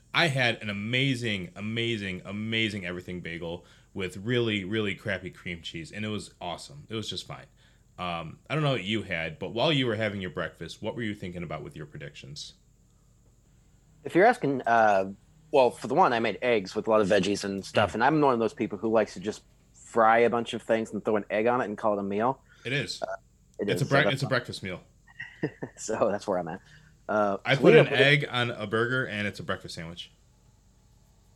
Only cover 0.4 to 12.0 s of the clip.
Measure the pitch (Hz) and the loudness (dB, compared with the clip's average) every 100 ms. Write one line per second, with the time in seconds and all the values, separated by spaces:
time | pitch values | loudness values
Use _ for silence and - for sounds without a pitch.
0.4 | 120 113 107 101 107 127 139 120 117 101 | 0 -2 -6 -6 -2 0 0 0 -2 -4
1.4 | 87 95 107 113 117 113 98 90 90 101 | -6 -10 -6 -4 -2 -4 -6 -8 -10 -8
2.4 | 110 113 113 101 90 90 90 90 80 82 | -4 -2 0 -2 -6 -8 -8 -10 -8 -10
3.4 | 82 85 - - _ 98 90 98 104 123 | -8 -10 -12 -20 _ -8 -8 -6 -2 0
4.4 | 117 104 92 110 104 95 107 92 92 - | 2 0 -2 -2 -2 -4 -6 -6 -6 -12
5.4 | 92 82 - 87 78 104 107 104 90 _ | -12 -10 -10 -12 -12 -10 -8 -8 -10 _
6.4 | 90 80 - 71 - 110 104 90 - 64 | -10 -10 -12 -18 -10 -8 -8 -10 -12 -16
7.4 | - _ _ _ _ - 90 85 80 - | -16 _ _ _ _ -10 -6 -6 -8 -14
8.4 | - 147 147 123 92 110 92 85 82 76 | -6 -2 0 0 -2 -4 -2 -4 -4 -6
9.4 | 92 107 147 143 127 107 110 101 92 82 | -6 0 2 2 0 0 -2 -2 -6 -6
10.4 | 80 - 82 - 107 117 110 101 92 87 | -6 -8 -14 -8 -8 -6 -6 -6 -10 -10
11.4 | 82 78 73 76 73 76 | -8 -8 -10 -14 -14 -14